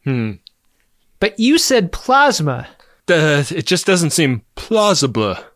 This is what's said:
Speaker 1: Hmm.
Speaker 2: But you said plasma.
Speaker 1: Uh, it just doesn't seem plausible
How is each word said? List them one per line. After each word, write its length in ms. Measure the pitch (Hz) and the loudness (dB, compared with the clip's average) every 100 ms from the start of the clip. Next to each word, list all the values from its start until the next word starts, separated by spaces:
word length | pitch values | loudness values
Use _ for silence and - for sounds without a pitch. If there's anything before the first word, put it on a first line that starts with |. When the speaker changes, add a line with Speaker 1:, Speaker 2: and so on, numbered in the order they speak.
Speaker 1:
Hmm. 280 | 139 127 110 95 - _ _ _ _ _ _ _ | -4 -4 -4 -8 -20 _ _ _ _ _ _ _
Speaker 2:
But 180 | 208 - | -4 0
you 200 | 233 330 | 0 2
said 340 | - 254 175 | 2 0 0
plasma. 760 | - - 269 285 214 147 120 - _ _ _ - | -6 0 2 2 2 -4 -4 -10 _ _ _ 0
Speaker 1:
Uh, 360 | 170 151 147 143 | 2 2 2 0
it 160 | 170 - | -6 -2
just 180 | 175 - | -2 0
doesn't 240 | 180 160 | 0 0
seem 320 | - 143 120 _ | 0 0 -2 _
plausible 800 | - - 220 208 190 131 110 104 90 - | -18 -4 0 2 2 0 0 -2 -4 -12